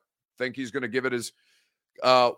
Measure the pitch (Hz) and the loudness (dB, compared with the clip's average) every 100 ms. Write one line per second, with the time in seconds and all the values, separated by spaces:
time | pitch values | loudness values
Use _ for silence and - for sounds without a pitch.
0 | _ _ _ - 127 123 127 135 123 127 | _ _ _ -8 -8 -6 -8 -6 -4 -2
1 | 127 123 117 _ _ _ _ _ _ - | -2 -4 -6 _ _ _ _ _ _ -4
2 | 127 127 123 | 4 4 4